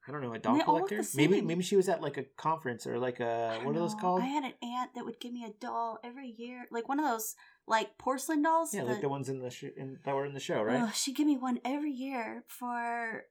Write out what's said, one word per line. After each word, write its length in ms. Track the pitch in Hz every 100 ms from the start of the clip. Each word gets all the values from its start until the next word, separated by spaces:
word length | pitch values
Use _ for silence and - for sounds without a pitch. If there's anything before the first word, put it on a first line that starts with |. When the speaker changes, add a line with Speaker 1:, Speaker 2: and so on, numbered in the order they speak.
| -
Speaker 1:
I 20 |
don't 120 | 147
know, 80 | 127
a 40 |
Speaker 2:
And 80 | 113
Speaker 1:
doll 120 | 107 285
Speaker 2:
they 60 |
all 120 | - 320
look 100 | 381
Speaker 1:
collector? 140 | - -
Speaker 2:
the 60 | 135
Speaker 1:
Maybe, 160 | -
Speaker 2:
same. 120 | 202 170
Speaker 1:
maybe 160 | 170
she 140 | 180 202
was 100 | 185
at, 100 | 165
like, 160 | 160 139
a 80 | 123 -
conference 480 | 156 156 131 113 127
or, 120 | 120
like, 220 | 127 120
Speaker 2:
I 40 |
Speaker 1:
a, 300 | 117 117 113 113
Speaker 2:
don't 100 | 127
Speaker 1:
what 100 | 151
are 20 |
those 120 | 170
Speaker 2:
know. 60 | 214
Speaker 1:
called? 220 | 180 185
Speaker 2:
I 40 | 254
had 160 | 294
an 100 | 269 -
aunt 320 | 240 247 254
that 100 | 247
would 160 | 233 233
give 140 | 240
me 100 | 240
a 60 | 233 208
doll 380 | 247 226 233 220
every 320 | 240 240 269 226
year, 280 | 240 247 247
like, 180 | 233 233
one 100 | 277
of 60 |
those, 300 | 302 226 220 - - _ -
like, 320 | 220 214 _
porcelain 420 | - 269 - 311
dolls 320 | 311 330 330
Speaker 1:
Yeah, 120 | 208
like 100 | 123
Speaker 2:
that 60 | 127
Speaker 1:
the 60 | 143
ones 180 | 139 131
in 120 | 135
the 100 | 123
sh-, 140 | 127 139 -
in, 220 | 131 135 -
that 80 |
were 100 | 139
in 80 | 139
the 80 | 139
show, 220 | 127 151
right? 180 | 214 247
Speaker 2:
Ugh, 140 | 233
she'd 200 | - -
give 120 | 254 302
me 100 | 277
one 220 | 254 240
every 280 | 240 285 302
year 540 | 254 262 269 220 226 -
for 760 | - 247 240 233 233 233 220 -